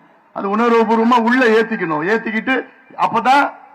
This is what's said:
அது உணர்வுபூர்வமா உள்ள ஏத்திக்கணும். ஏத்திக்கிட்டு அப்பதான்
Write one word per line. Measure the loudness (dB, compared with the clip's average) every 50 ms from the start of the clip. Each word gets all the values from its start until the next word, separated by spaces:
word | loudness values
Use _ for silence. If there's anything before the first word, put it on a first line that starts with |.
| _ _ _ _ _ _ -12
அது | -8 -6 -4 -2 0
உணர்வுபூர்வமா | 0 2 4 2 2 2 2 0 2 2 2 2
உள்ள | 2 2 2 2 2
ஏத்திக்கணும். | 4 2 2 2 0 -4 -6 -4 -4 -4 -4 -2 -2
ஏத்திக்கிட்டு | -2 -2 -4 -4 -6 -6 -4 -2 -4 -4 -4 -10 -18 _ _ _ -6 -4
அப்பதான் | -4 -2 -2 -2 0 2 2 2 2 0 -4 -12 -20 -20 -20